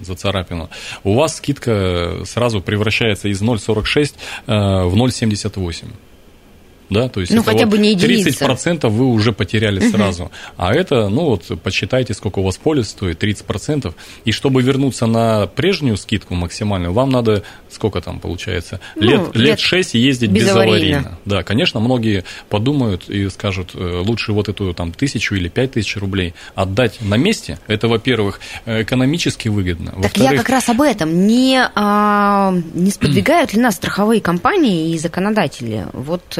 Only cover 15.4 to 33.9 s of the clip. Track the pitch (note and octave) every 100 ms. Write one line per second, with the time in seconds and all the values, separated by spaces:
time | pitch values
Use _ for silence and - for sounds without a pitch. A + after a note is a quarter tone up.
15.4 | F#2+ - F3+ F3+ C#3 G2+ - G2 - F2+
16.4 | F2 - G#2 F#2+ F2 G2 C3+ B2+ A2+ G#2
17.4 | - - - - G#2+ F#2 F2 F2 F2 F2
18.4 | - F2 - - - D#4+ C3 - E3 A#2
19.4 | B2+ - - F3+ F#3 A#2 C3+ B2 A2 F#2+
20.4 | - - - - F#2+ E2+ - - G2 G2
21.4 | - G#2+ F3 A2 A#2 B2+ A2 G2 - -
22.4 | - G#2 B2 D3 A#2 F2+ - G2+ G2 -
23.4 | G2+ F#2+ F2+ - F2+ F2+ G2 A#2 - G#2
24.4 | G#2 G2 G2 F2 F2 - C#3 A2+ - G2
25.4 | F2 A#2+ C3 A#2+ G2 G2+ G2 F#2+ F2 -
26.4 | - - F#2+ G2 B2 - G#2 A2 F#3+ -
27.4 | - D2 - G#2 A#2 A2+ C3 A2+ G2+ -
28.4 | - - A#2 A2 G#2+ B2+ C3 E3+ C#3 -
29.4 | A2+ G#2 F2 E2 - - G2+ G3 C4+ B3+
30.4 | A3+ B3+ - A#3 D4+ - D#3 E3+ G3+ A#3+
31.4 | C4 C4 A#3+ G3+ G3+ G#3 G#3 G#3 G3+ G3+
32.4 | F#3+ F3+ E3 E3 F#3+ - D3 E3 G3 E4+
33.4 | C4+ G#3 B3 - -